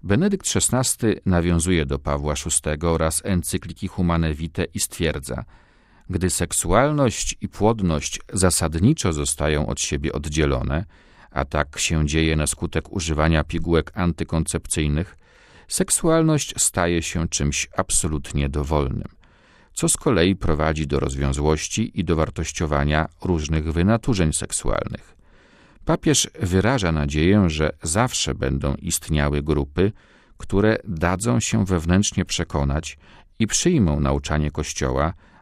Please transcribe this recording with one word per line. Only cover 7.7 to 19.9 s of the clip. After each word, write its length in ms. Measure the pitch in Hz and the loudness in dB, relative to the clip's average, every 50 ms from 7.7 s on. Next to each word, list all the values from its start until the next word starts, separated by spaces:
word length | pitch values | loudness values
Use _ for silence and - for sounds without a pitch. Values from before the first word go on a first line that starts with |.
| 120 113 95 87 80 73 - - - - - - - | 2 2 0 0 0 0 -2 -6 -8 -10 -12 -8 -4
zasadniczo 800 | - 87 92 170 - - 82 78 82 85 120 156 - - 98 82 | 2 2 2 2 2 -2 -2 0 2 4 4 2 2 0 -2 0
zostają 540 | 73 71 69 - - 73 76 78 73 73 - | 0 -2 -4 -2 -2 0 0 2 0 0 -2
od 120 | 58 - | -4 -4
siebie 340 | - - - 71 69 78 - | -4 -4 -4 -4 -4 -4 -4
oddzielone, 720 | - 71 73 73 78 78 71 67 62 64 - 67 78 98 - - - - _ - _ - - | -4 -6 -4 0 0 2 2 2 0 -2 -2 -2 -4 -4 -6 -12 -20 -20 _ -20 _ -20 -12
a 140 | - 69 67 | -6 -6 -6
tak 340 | 69 - 76 73 - - - | -4 -2 -4 -4 -4 -4 -6
się 280 | - - 85 80 76 73 | -2 0 2 2 0 2
dzieje 280 | 73 80 80 80 80 | 2 2 2 2 2
na 120 | 78 76 73 | 2 0 -2
skutek 460 | - - - 82 - 82 78 - - | -2 -4 -6 -4 -4 -4 -6 -4 -6
używania 500 | 98 80 82 80 73 78 80 82 78 76 | -6 -2 -2 0 2 2 4 4 2 2
pigułek 480 | - - 85 82 82 85 80 78 - - | 0 -2 -4 0 2 2 2 2 0 -4
antykoncepcyjnych, 1200 | - 90 87 82 - - - - 80 82 - - 87 - - - - 78 76 73 76 90 - - - _ _ _ - - - - - - - | -2 -2 -2 0 -2 -4 -4 -2 -2 -2 -2 -4 -6 -6 -4 -2 -2 0 0 0 0 -2 -4 -8 -20 _ _ _ -20 -20 -20 -20 -20 -16 -8
seksualność 880 | - - 190 - - - - 170 160 165 165 160 156 147 - - - - | -2 -2 0 0 0 0 2 4 4 4 4 4 4 2 0 -4 -4 -2
staje 440 | - - - - 90 85 87 85 | -2 -2 0 0 0 2 2 0
się 260 | 80 - - 80 82 80 | -2 -2 -2 -2 -2 -2
czymś 400 | - - 71 73 71 - - - - - | -2 -2 -2 0 0 -2 -4 -6 -4 -4
absolutnie 720 | - - - - - 87 78 73 69 - - 71 71 69 | -4 0 0 0 0 0 -2 -4 -6 -4 -2 -2 -2 0
dowolnym, 600 | 69 76 73 71 78 73 71 65 - - - - - - - - _ _ _ _ _ _ _ _ - | -2 -2 -2 0 0 0 0 0 -2 -6 -8 -10 -14 -18 -20 -20 _ _ _ _ _ _ _ _ -8
co 160 | - - | -4 -2
z 80 | 170 | -2